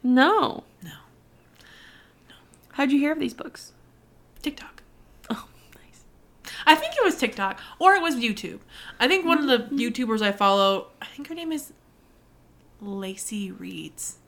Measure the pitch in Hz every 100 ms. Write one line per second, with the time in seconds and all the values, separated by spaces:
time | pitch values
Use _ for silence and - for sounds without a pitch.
0 | 247 254 285 427 302 - - _ 170 -
1 | - _ _ _ _ _ - - - -
2 | _ _ _ - _ - _ - 277 277
3 | 294 311 240 - - - - _ - _
4 | _ _ _ - 302 285 - - - _
5 | - - - 220 - - - - - -
6 | - _ _ _ - - - - 640 640
7 | 403 - 233 - 196 - - - 370 392
8 | 330 262 233 208 - 202 - - - -
9 | 247 381 330 330 285 240 - 277 240 240
10 | 240 220 208 202 202 196 196 196 - _
11 | - - 285 330 330 311 - - _ _
12 | _ _ _ _ _ _ _ _ 202 196
13 | 190 190 - 214 196 185 180 160 156 -
14 | - -